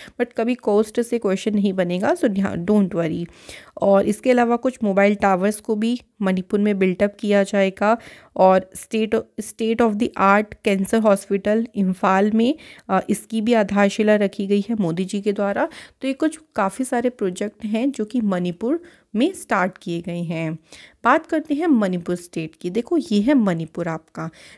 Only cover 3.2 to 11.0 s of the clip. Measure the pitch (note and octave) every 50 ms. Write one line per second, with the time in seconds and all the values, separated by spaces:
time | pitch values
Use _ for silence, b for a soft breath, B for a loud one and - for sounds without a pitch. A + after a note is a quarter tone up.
3.2 | E3+ B B B B B B B B B B - - G3 G3 G3 - G#3 G#3 -
4.2 | - C4 B3 A#3+ A#3+ A#3 A#3+ A#3 - C4 B3 - A3 G3+ F#3+ G3 G3+ G3+ G#3 G3+
5.2 | G#3+ G3 F#3+ F3+ F#3+ G#3 G#3 - - - A3 G#3 A3 A#3 B3 A#3+ - _ _ -
6.2 | G3+ F#3+ F#3 F#3 F3+ - G#3 G3+ G#3 G#3 G3+ F#3+ F#3+ F#3+ F3+ - G3+ G3+ G3+ -
7.2 | - G3+ G3+ G3+ G3 G3 G#3 G3 G3 F#3+ F#3+ - G3+ G#3+ A#3 A3+ B B B B
8.2 | B B - - F#3 F#3 F#3+ F#3+ F#3+ - - - - - A3+ A3 A3 G#3+ A3+ A3
9.2 | - - _ - G#3+ - - - A3+ A3 A3+ A#3 A#3 A3 G#3 G3+ A#3 - - -
10.2 | G3 G3 G3 G#3+ G#3+ G#3 - - - A3 G3 F#3+ F#3+ - A#3 A3+